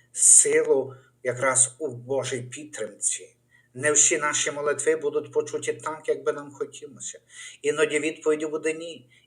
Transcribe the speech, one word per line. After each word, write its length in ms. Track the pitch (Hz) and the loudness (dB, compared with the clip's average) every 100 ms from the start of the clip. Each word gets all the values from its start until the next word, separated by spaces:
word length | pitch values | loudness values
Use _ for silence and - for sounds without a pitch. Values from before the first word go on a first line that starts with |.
| _ | _
силу 840 | - - - 143 156 156 139 123 - _ _ | 2 8 8 8 4 4 2 2 -8 _ _
якраз 520 | 123 120 131 127 - - | -6 -2 0 2 2 0
у 80 | 151 | -8
Божій 540 | 123 123 135 123 123 | -8 -6 -4 -4 -6
підтримці. 920 | 123 - 101 - 104 101 - - - _ _ _ _ 123 | -8 -14 -14 -10 -10 -6 -6 -6 -10 _ _ _ _ -4
Не 140 | 147 | 0
всі 260 | 147 - 160 | 4 4 4
наші 340 | 147 147 151 | 0 -2 -2
молитви 440 | 143 147 135 156 160 | -2 -2 0 0 0
будуть 360 | 143 151 - | 0 -4 -2
почуті 420 | 151 147 151 151 | -2 -2 -4 -6
так, 300 | - 156 156 - | -6 -6 -8 -4
як 160 | 135 | -4
би 100 | 147 | -2
нам 180 | 143 143 | -4 -6
хотілося. 680 | - 139 - 147 - - - _ - - - | -10 -10 -12 -18 -16 -16 -16 _ -20 -18 -8
Іноді 380 | 147 147 151 147 | -4 0 2 0
відповідь 500 | 156 160 156 151 156 | -2 -2 0 0 0
буде 240 | 151 160 | -4 -4
"ні". 360 | 160 170 - - _ | -6 -8 -14 -20 _